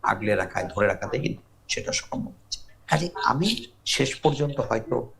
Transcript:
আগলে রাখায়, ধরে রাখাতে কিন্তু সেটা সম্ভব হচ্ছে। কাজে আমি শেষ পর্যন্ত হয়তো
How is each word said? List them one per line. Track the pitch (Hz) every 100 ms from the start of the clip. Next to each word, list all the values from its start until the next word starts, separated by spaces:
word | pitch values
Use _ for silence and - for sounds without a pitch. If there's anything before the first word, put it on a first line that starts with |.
আগলে | - 101 107 101
রাখায়, | 92 95 90 -
ধরে | 101
রাখাতে | 95 101 -
কিন্তু | - - - _ _
সেটা | - -
সম্ভব | - - - -
হচ্ছে। | - - - - - -
কাজে | 156 175 -
আমি | - 127 196 233 - - -
শেষ | - 135 -
পর্যন্ত | 156 143 147 139
হয়তো | 117 113 - 123 -